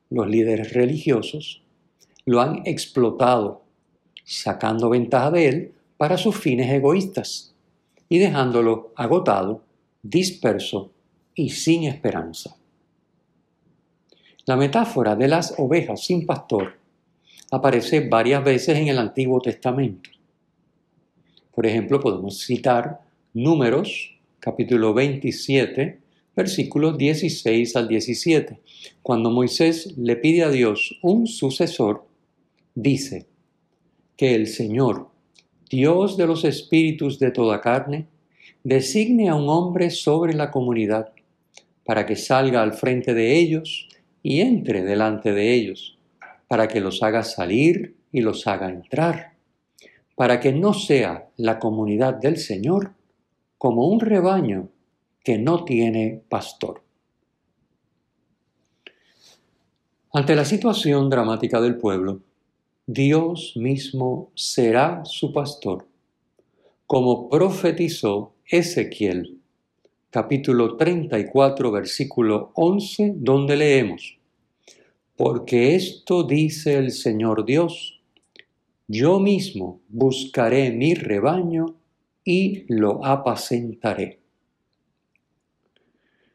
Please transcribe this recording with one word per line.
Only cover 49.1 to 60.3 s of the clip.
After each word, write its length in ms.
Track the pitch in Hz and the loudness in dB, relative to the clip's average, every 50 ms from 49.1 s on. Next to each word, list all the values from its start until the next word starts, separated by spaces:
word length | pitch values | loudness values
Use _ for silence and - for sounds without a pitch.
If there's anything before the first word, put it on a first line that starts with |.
| 160 - - - _ _ _ _ _ _ _ _ _ _ - - _ _ _ _ _ | -2 -4 -8 -18 _ _ _ _ _ _ _ _ _ _ -20 -20 _ _ _ _ _
para 240 | - 131 123 123 123 | 0 2 2 2 2
que 140 | - 139 | 2 2
no 200 | 135 156 190 208 | 2 4 2 2
sea 560 | 202 - - - 143 127 107 87 82 - - _ - | 2 0 0 2 2 2 2 0 -4 -8 -12 _ -8
la 220 | - 113 113 113 - | -4 -2 -2 -2 0
comunidad 560 | 117 113 107 110 107 104 104 107 131 131 131 | -2 -4 -2 -2 -2 -2 0 0 0 0 0
del 220 | - - 151 170 | 0 0 0 0
Señor 560 | 160 - - 104 92 107 151 185 202 196 - - _ _ _ _ _ _ _ _ _ _ _ _ - | -2 -4 -6 -6 -4 -2 0 0 0 -2 -4 -12 _ _ _ _ _ _ _ _ _ _ _ _ -2
como 300 | - 123 113 117 135 175 | -2 0 2 2 2 2
un 100 | 214 233 | 2 2
rebaño 720 | 220 220 214 185 170 190 190 185 147 110 98 95 92 - _ _ _ _ _ _ _ _ _ _ - | 2 2 2 2 2 2 2 2 0 -2 -4 -6 -8 -10 _ _ _ _ _ _ _ _ _ _ -2
que 120 | 127 113 | -2 0
no 280 | 104 117 147 175 175 - | 0 2 0 0 0 0
tiene 580 | - 123 113 117 113 110 110 110 113 - - _ - | -2 0 2 2 2 2 0 -2 -2 -4 -8 _ -6
pastor". 560 | - 101 - - - - - - - - _ _ _ _ _ _ _ _ _ _ _ _ _ _ _ _ _ _ _ _ _ _ _ _ _ _ _ _ _ _ _ _ _ _ _ _ _ _ _ _ _ - _ _ _ _ _ _ _ _ _ _ _ _ _ _ _ _ _ _ _ _ _ _ _ _ | -6 -6 -6 -8 -10 -8 -8 -8 -8 -14 _ _ _ _ _ _ _ _ _ _ _ _ _ _ _ _ _ _ _ _ _ _ _ _ _ _ _ _ _ _ _ _ _ _ _ _ _ _ _ _ _ -20 _ _ _ _ _ _ _ _ _ _ _ _ _ _ _ _ _ _ _ _ _ _ _ _
Ante 240 | - 143 135 160 | -2 0 2 4